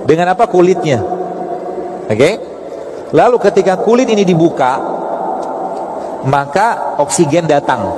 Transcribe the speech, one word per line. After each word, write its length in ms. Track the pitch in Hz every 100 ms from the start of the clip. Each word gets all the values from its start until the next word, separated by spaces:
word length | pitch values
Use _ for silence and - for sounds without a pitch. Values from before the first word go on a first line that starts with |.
Dengan 300 | - 160 175
apa? 160 | 185 175
Kulitnya. 500 | 180 180 185 160 127 - - - - - - - - - - -
Oke? 220 | 107 147 220 - - - - - - -
Lalu 260 | 147 202 240
ketika 400 | 220 202 190 185
kulit 300 | - 240 254
ini 160 | 214 190
dibuka, 540 | 170 165 - 127 135 - - - - - - - - - - - - - - 131
maka 720 | 139 139 190 220 - - -
oksigen 480 | 143 - 160 160 165
datang. 460 | 143 - 127 -